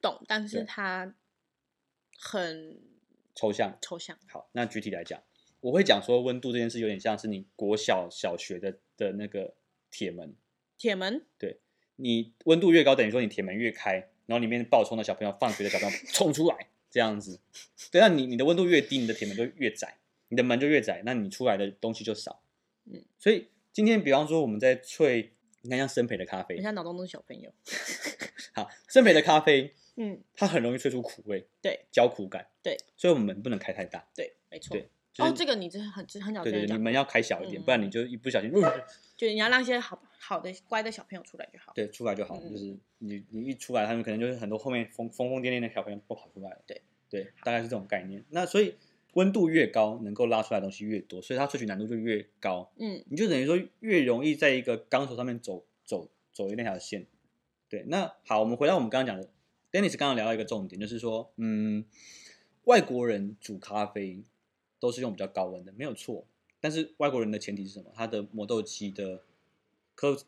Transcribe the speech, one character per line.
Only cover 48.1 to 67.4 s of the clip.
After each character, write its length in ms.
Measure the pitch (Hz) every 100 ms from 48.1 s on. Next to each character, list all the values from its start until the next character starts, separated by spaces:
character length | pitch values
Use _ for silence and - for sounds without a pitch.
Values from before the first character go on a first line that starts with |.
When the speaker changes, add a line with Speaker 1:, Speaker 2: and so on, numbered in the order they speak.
| 98 -
Speaker 2:
那 140 | 160
所 160 | 175 196
以 160 | 214 - _ _ _ 180
温 160 | 190
度 160 | 208 170
越 180 | 160 117
高， 320 | 117 107 117
能 80 | 107
够 140 | 104 120
拉 160 | 113
出 100 | 110
来 80 | 110
的 60 | 95
东 40 |
西 140 | 95
越 160 | 104 107
多， 200 | - 90
所 120 | -
以 40 | 131
它 100 | 139
萃 80 | 139
取 60 |
难 140 | 110 98
度 80 | 110
就 100 | 117
越 320 | 113 107 - _
高。 320 | 101 90 92 -
Speaker 1:
嗯。 260 | 220 185 -
Speaker 2:
你 80 | 143
就 100 | 214
等 120 | 143
于 60 | 135
说 120 | 175 190 _
越 240 | 220 180
容 200 | 127 117
易 100 | 151
在 160 | - 151
一 100 | 131
个 140 | 120 113
钢 300 | - 131 139
头 100 | 120
上 80 |
面 160 | 127 120
走， 240 | - 92 - _
走， 260 | - 98 80 _ _
走 160 | - 98
那 120 | 107
条 160 | 117 -
线。 280 | - 101 87 _ _ _ _ _ -
对， 140 | 104 98
那 260 | 175 170 -
好， 160 | - 110
我 40 |
们 120 | 110 120
回 120 | 147
到 60 |
我 60 | 180
们 80 | 113
刚 160 | 127
刚 20 | 131
讲 140 | 95
的， 80 | - _ _ _ _
Dennis 240 | 180 196 -
刚 120 | 143
刚 80 | 123
聊 100 | 107
到 80 |
一 20 | 113
个 80 |
重 240 | 110 110 95
点， 100 | 92
就 80 | 104
是 120 | 117
说， 340 | 117 110 117 -
嗯， 480 | 113 107 107 107 110 _ - - - - _ _
外 160 | - 240
国 260 | 160 123 120
人 280 | 104 101 107
煮 180 | - 98
咖 280 | - 104 104
啡 360 | 104 98 92 110 _ _ _ _ -
都 140 | 123
是 80 | 123
用 100 | 123
比 80 | 92
较 80 | 95
高 200 | - 92
温 180 | 92
的， 80 | 92
没 100 | 98
有 120 | 143
错。 320 | 110 - 107 - _ _ _
但 100 | 151
是 220 | 156 156 -
外 100 | 143
国 100 | 131
人 100 | 107
的 80 |
前 180 | 107